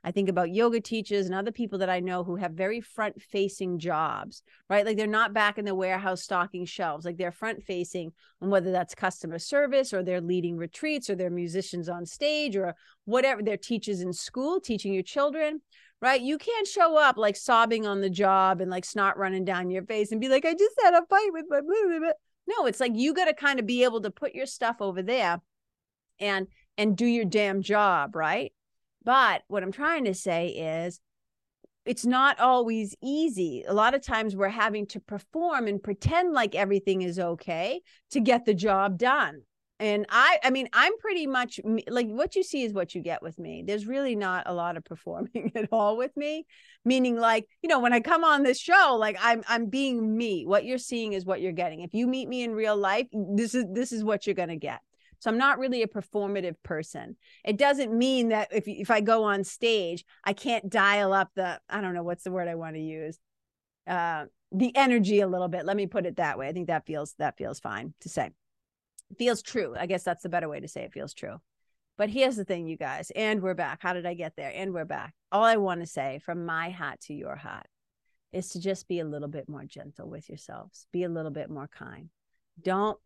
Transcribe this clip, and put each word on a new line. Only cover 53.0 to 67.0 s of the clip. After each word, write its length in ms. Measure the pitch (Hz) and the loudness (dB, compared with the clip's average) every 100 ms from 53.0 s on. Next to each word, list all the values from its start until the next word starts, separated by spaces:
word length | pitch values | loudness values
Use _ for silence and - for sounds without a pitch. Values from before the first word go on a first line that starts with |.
| 254 | -2
this 400 | 208 190 202 226 | -4 -2 0 0
is, 120 | 254 202 | -2 -2
this 200 | 190 254 | -4 -4
is 120 | 226 | -4
what 220 | 214 202 - | -2 -2 -2
you're 80 | |
gonna 240 | 190 170 165 | -4 -4 -6
get. 220 | 143 120 _ _ _ _ | -8 -10 _ _ _ _
So 100 | - | -4
I'm 80 | 220 | 2
not 220 | 269 269 | 2 2
really 240 | 262 247 | 0 -2
a 40 | 220 | -2
performative 680 | 220 185 208 202 202 180 165 | -4 -6 -4 -4 -4 -4 -8
person. 520 | - 160 160 147 113 - _ - - | -8 -8 -8 -12 -16 -18 _ -10 -4
It 120 | 208 | 2
doesn't 380 | 277 277 240 226 | 4 4 2 2
mean 340 | 254 262 233 | 2 2 2
that 180 | 214 208 | 0 0
if, 160 | 214 208 | -4 -4
if 220 | 202 202 | -4 0
I 120 | 220 | 2
go 240 | 214 226 214 | 4 4 4
on 180 | 202 | 0
stage, 640 | 190 - 233 220 170 175 - _ | -2 -2 0 0 0 -6 -12 _
I 100 | 196 | -4
can't 380 | 202 - 233 196 | -4 -2 -2 0
dial 420 | 220 196 208 196 | 2 4 4 4
up 160 | 196 185 - | 2 2 -2
the, 240 | 185 160 - | -4 -6 -8
I 120 | 202 | -6
don't 120 | 190 | -4
know, 100 | 175 | -4
what's 200 | 170 175 | -4 -6
the 80 | 190 | -6
word 160 | 185 175 | -6 -4
I 80 | 165 | -6
wanna 240 | 165 156 | -8 -8
use? 400 | 156 156 156 170 _ _ _ _ _ _ - | -8 -8 -10 -12 _ _ _ _ _ _ -6
Uh, 400 | 180 170 156 147 _ _ | -2 -2 -4 -8 _ _
the 240 | 190 247 247 | 0 2 4
energy 440 | 269 240 190 208 | 6 6 4 4
a 80 | 196 | 4
little 220 | 180 180 | 0 -2
bit. 160 | 175 165 | -4 -2
Let 120 | 202 | -2
me 80 | 190 | -2
put 220 | 208 175 | -4 -4
it 80 | 151 | -2
that 240 | 156 127 | -2 -2
way. 80 | 135 | -6
I 40 | |
think 160 | 170 175 | -6 -4
that 200 | 156 - | -4 -4
feels, 260 | 151 | -8